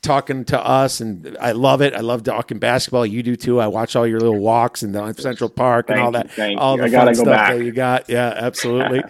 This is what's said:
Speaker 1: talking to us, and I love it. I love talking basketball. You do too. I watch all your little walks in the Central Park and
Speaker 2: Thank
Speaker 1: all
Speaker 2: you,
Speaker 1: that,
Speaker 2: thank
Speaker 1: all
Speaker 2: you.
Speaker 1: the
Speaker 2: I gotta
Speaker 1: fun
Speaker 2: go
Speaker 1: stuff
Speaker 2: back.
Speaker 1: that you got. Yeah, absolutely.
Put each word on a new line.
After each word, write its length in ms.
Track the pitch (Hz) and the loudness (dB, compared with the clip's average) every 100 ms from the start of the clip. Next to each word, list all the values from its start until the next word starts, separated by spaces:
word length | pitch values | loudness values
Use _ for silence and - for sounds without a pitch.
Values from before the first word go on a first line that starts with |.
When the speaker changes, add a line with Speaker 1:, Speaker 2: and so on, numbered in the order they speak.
Speaker 1:
talking 420 | 160 139 - 135 - | 0 0 0 -6 -2
to 120 | 135 | -2
us, 420 | - 131 135 - | 2 2 2 -2
and 360 | 113 90 73 - | -8 -8 -12 -6
I 100 | 120 | -4
love 320 | 113 131 135 | 0 0 2
it. 120 | 143 | 0
I 60 | - | 0
love 220 | 117 120 | -4 -4
talking 380 | 120 110 - 107 | -4 -6 -6 -4
basketball. 440 | 117 127 - 123 | 0 0 0 -2
You 180 | 113 113 | -2 -2
do 120 | 123 | -4
too. 260 | 120 123 120 | -2 0 2
I 60 | 107 | 2
watch 300 | 104 113 123 | -2 -2 0
all 100 | 117 | 0
your 140 | 113 | 2
little 180 | 117 104 | 2 2
walks 460 | 107 117 120 - | 2 2 2 -2
in 80 | 107 | -6
the 200 | 101 107 | -6 -8
Central 360 | 110 135 117 117 | -8 -8 -4 -6
Park 400 | - 123 120 - | 0 2 2 2
and 60 | 127 | 0
Speaker 2:
Thank 80 | |
Speaker 1:
all 80 | 120 | 0
Speaker 2:
you, 0 | |
Speaker 1:
that, 180 | 117 - | -2 -4
Speaker 2:
thank 300 | - 104 101 | -6 -4 0
Speaker 1:
all 160 | 135 135 | 0 2
Speaker 2:
you. 60 | |
Speaker 1:
the 40 | 123 | 2
Speaker 2:
I 40 | |
gotta 160 | 123 123 | 6 6
Speaker 1:
fun 80 | |
Speaker 2:
go 80 | 117 | 6
Speaker 1:
stuff 120 | 113 | 4
Speaker 2:
back. 220 | 110 104 120 | 6 4 2
Speaker 1:
that 80 | |
you 80 | 120 | -2
got. 360 | 120 127 127 - | -2 0 0 0
Yeah, 240 | 120 120 107 | -2 0 -2
absolutely. 680 | 120 - 120 123 123 127 | -4 -4 -2 0 0 0